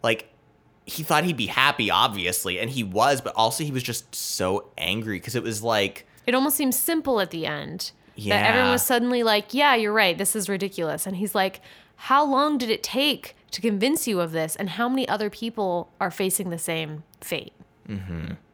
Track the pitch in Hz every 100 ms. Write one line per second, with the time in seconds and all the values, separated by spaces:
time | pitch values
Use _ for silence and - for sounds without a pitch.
0 | 120 113 - _ _ _ _ _ - -
1 | 151 156 175 143 101 - 135 143 104 90
2 | 120 101 87 90 95 90 113 135 104 95
3 | 127 139 - - 113 - 151 131 120 117
4 | - - - - 92 98 - - 80 104
5 | 110 95 - 120 117 107 113 110 98 -
6 | - - - 247 277 294 277 240 - 330
7 | 294 233 180 165 151 147 147 170 - -
8 | _ - 110 208 208 226 254 247 - 247
9 | 247 247 226 208 202 254 285 247 208 214
10 | 196 165 196 220 185 196 196 190 160 151
11 | 196 185 202 208 190 - - - - _
12 | - 269 302 269 294 294 233 226 - 247
13 | 294 254 - - _ - 226 202 240 311
14 | - 190 170 160 160 - 202 165 240 262
15 | 247 202 208 - 226 226 190 175 165 _
16 | 196 - 190 190 180 170 - 160 156 151
17 | - _ - 160 - _ - _ - 101
18 | 95 82 85 - _